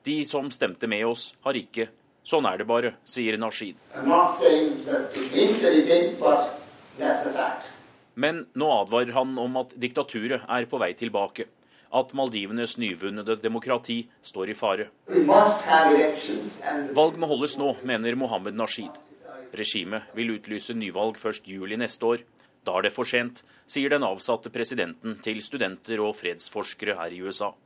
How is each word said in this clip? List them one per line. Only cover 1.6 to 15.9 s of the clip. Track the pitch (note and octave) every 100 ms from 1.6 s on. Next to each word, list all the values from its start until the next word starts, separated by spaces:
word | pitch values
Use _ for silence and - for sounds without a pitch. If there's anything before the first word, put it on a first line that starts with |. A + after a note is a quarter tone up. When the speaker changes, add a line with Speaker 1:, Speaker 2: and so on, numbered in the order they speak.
| G#2+ A2+ A2+ - _ _
Speaker 1:
Sånn | - D#3+ B2+
er | F#2
det | G#2+
bare, | A#2 A#2+ -
sier | - B2+ A2+ G#2+
Nasheed. | A2+ - G#2 - - -
Speaker 2:
I'm | C#4
not | F4 - -
saying | - D#3 D3+ C3+
that | C#3 - - -
it | C3
means | F#3 G3 G#3+
anything, | E3+ D#3 D3 E3+ F3 -
but | - - - - - - - -
that's | C#3 - C#3+
a |
fact. | C3+ B2+ - - - - _ _
Speaker 1:
Men | - D3 E3 - -
nå | D3+
advarer | A#2+ G2 A#2 B2 A#2+
han | C3 C3
om | B2 C3
at | B2+ -
diktaturet | B2 B2 C#3 A2+ A2+ B2+
er | - B2 A#2
på | C3+
vei | F#2+ -
tilbake, | A#2 G#2 G2+ - A2+ _ _ _ _
at | C3 C3 C3+
Maldivenes | C3 A2 G2 A2+ A#2 -
nyvunnede | A2 E2+ F#2+ G#2 G#2 A2
demokrati | A2 A2+ B2 B2 A#2+ A#2 A#2 _
står | - - F#2+
i | G#2+
fare. | A2 F#2+ G#2+ _ -
Speaker 2:
We | -
must | D3 G3+ G#3 - E3
have | D#3 D#3